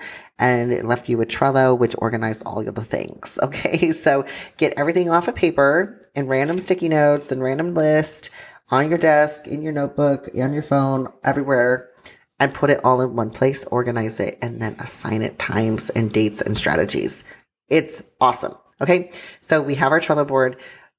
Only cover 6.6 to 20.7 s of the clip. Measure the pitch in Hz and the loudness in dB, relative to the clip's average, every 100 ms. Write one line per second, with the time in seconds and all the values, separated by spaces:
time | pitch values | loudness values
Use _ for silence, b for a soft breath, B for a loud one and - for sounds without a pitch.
6.6 | 180 180 170 156 147 147 143 131 131 139 | -2 -2 0 4 4 2 -2 -4 -2 -2
7.6 | 170 170 156 151 151 - - B B B | -2 0 2 2 0 -4 -10 B B B
8.6 | - 131 151 165 165 151 151 - - 147 | -2 0 2 2 4 4 4 0 -8 -8
9.6 | 156 147 139 - 147 135 - - 131 147 | -6 -4 -4 0 0 0 -4 -4 -2 -2
10.6 | 151 139 135 135 127 - - 139 135 131 | 0 0 2 0 -4 -4 -2 0 2 2
11.6 | 120 127 - _ B B B - 139 - | 2 0 -4 _ B B B -2 -2 2
12.6 | 143 143 123 127 127 117 107 - 131 139 | 2 4 4 2 2 -2 -4 0 0 0
13.6 | - 120 120 117 110 - - - 120 117 | -2 -2 -2 -2 -4 -4 -4 -4 -8 -6
14.6 | 113 - - - - 107 110 - - 107 | -8 -6 -4 -4 -2 -2 -4 -6 -4 0
15.6 | 113 110 - 117 110 107 107 104 - 107 | 0 0 -2 0 0 2 0 0 -2 -2
16.6 | - 76 - 69 - - B B B _ | 0 0 0 0 -2 -4 B B B _
17.6 | - 151 - - - - 127 - - - | 0 0 0 -6 -8 0 2 2 -4 -10
18.6 | _ - 143 180 175 B B B - 160 | _ -6 2 2 0 B B B 0 0
19.6 | 139 139 135 160 160 151 143 135 127 127 | 0 0 2 2 2 0 2 2 2 -2
20.6 | B | B